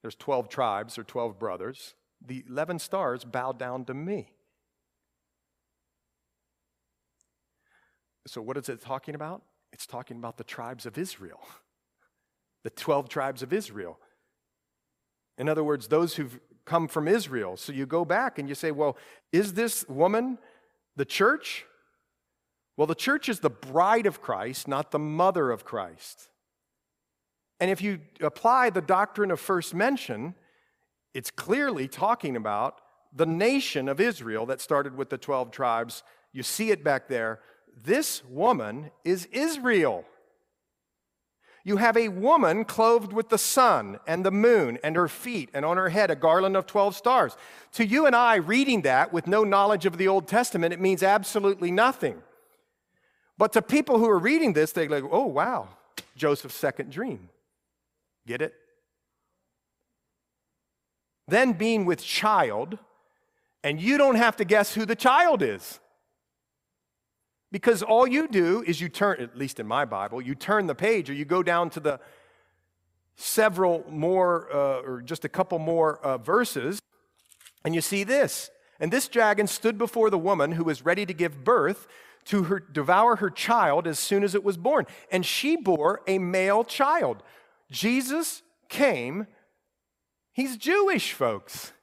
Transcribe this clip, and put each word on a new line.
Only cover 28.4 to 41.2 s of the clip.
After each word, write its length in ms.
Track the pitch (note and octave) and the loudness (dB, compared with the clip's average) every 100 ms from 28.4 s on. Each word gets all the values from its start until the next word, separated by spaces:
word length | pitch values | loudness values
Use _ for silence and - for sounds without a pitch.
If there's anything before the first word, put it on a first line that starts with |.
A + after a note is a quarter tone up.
| A3+ B3+ B3 | 2 4 4
the 100 | F#3+ | 0
doctrine 520 | D3+ F#3 G#3 - G#3 | 0 0 0 -2 -2
of 80 | E3+ | -2
first 340 | - F#3 D#3+ | -2 -2 -2
mention, 640 | E3+ A3 C#4 - G#2+ C#3 F3+ _ _ _ _ _ _ _ | -2 0 -2 -6 -8 -8 -12 _ _ _ _ _ _ _
it's 160 | C3+ B2 | -12 -12
clearly 580 | - - B3 C#4+ F#3 C3+ | -14 -4 -2 0 -4 -6
talking 480 | - G3 A#3+ D#3+ B2 | -4 -2 -2 -2 -6
about 440 | G#2+ G#2 B2 - _ _ _ | -4 -4 -4 -6 _ _ _
the 140 | C3 D#3+ | -2 0
nation 600 | E3 G#3+ C#4 B3+ D3+ C3+ | 2 2 2 -2 -4 -4
of 140 | C#3 | 0
Israel 460 | A3 G3 A#2 A2 A#2 | 0 0 -6 -6 -4
that 160 | C3 | -6
started 340 | - D3 C#3 C3 | 0 0 0 -6
with 140 | C3 | -8
the 80 | C3 | -8
twelve 320 | - C3+ B2 | -4 -4 -4
tribes. 520 | - B2+ A2+ A#2 - - _ _ | -4 -2 -2 -4 -10 -20 _ _
You 100 | E3 | -12
see 280 | E3 - A3 | -8 -4 0
it 120 | F#3+ | 0
back 240 | D3+ C3+ - | 0 -2 -2
there. 320 | B2+ A2+ A2+ _ _ _ _ | -4 -4 -6 _ _ _ _
This 480 | A#2 A#3+ D#4 - | 0 0 0 -6
woman 640 | C3 B2+ G#3 G#3+ A2 A#2 D3+ _ | -10 0 2 2 -2 -8 -12 _
is 220 | D#3+ F#3 F3 | -2 -2 -2
Israel. 800 | A#3+ D#4 D4+ B3 G#3+ D3+ F#2+ - _ _ _ _ _ _ _ _ _ _ _ | -4 -4 -2 0 2 2 -2 -10 _ _ _ _ _ _ _ _ _ _ _